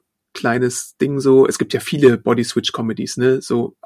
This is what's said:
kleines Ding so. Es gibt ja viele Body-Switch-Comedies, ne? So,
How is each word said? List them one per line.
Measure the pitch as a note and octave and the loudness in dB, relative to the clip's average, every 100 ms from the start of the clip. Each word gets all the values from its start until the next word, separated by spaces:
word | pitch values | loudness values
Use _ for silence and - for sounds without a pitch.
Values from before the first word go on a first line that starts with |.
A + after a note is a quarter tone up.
| _ _ _ | _ _ _
kleines | - A#2+ A#2+ B2 - - - | -6 -4 -2 -2 -6 -10 -4
Ding | C#3 C#3 | -4 0
so. | C3+ C3 C3 | 4 6 4
Es | - | 2
gibt | A#2+ | -4
ja | B2 | -4
viele | - D3+ C3+ A#2 | -4 4 4 4
Body-Switch-Comedies, | - A#2 A#2+ - - - A2+ G#2+ - - | 0 -2 -2 -4 -4 -6 -6 -6 -8 -2
ne? | B2+ C3 | 0 0
So, | - A#2+ A#2+ _ | -2 -4 -4 _